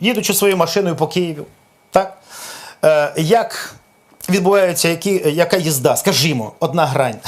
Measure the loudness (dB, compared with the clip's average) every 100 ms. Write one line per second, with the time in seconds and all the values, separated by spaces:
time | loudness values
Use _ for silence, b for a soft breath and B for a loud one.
0 | -2 0 -2 0 2 2 0 0 -2 -2
1 | -2 -2 -4 -6 -14 -20 _ _ _ 0
2 | 0 -6 B B B B B B 2 4
3 | 2 0 2 2 2 -8 -12 -16 _ _
4 | _ -12 -2 0 4 4 2 2 0 0
5 | -2 0 0 0 2 2 0 0 2 2
6 | 0 0 0 0 -4 -4 -4 0 0 0
7 | -2 -4